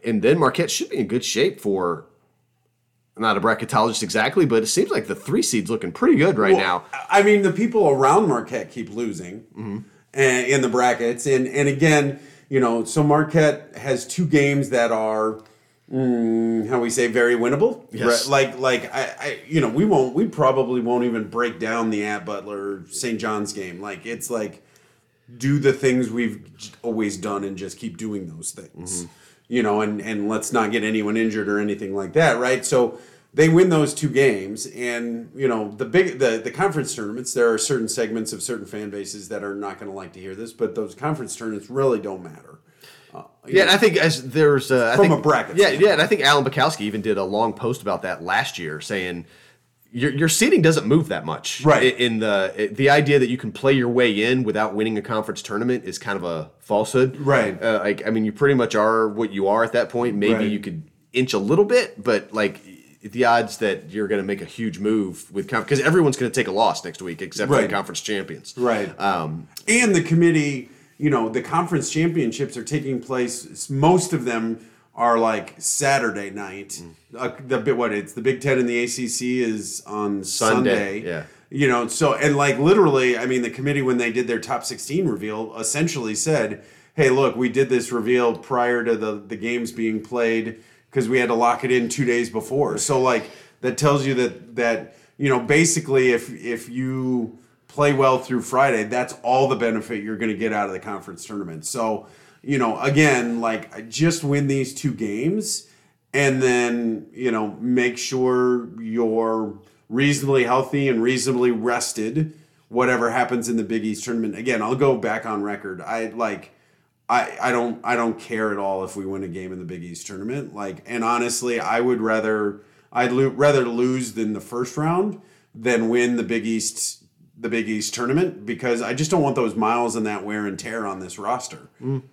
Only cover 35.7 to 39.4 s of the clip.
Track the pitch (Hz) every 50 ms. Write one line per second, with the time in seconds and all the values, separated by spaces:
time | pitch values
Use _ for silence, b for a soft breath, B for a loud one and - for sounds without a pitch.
35.7 | 107 107 127 113 110 185 185 175 123 127 127 120 113 113 113 123 - 139 190 196
36.7 | 151 151 127 - - - 107 101 107 123 127 - - 127 117 117 113 107 - -
37.7 | 143 123 113 107 - 131 117 107 113 113 110 - - 92 - - 120 107 101 95
38.7 | - 104 107 104 98 101 98 90 - 107 95 85 110 98